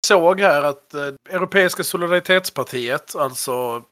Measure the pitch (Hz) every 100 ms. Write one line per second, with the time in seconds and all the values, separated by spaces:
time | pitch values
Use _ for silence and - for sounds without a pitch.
0 | - 202 170 190 202 147 143 139 _ 147
1 | 143 139 - 185 180 196 185 - 165 175
2 | 170 175 175 185 185 - 123 127 120 143
3 | - 180 135 127 - 123 123 117 120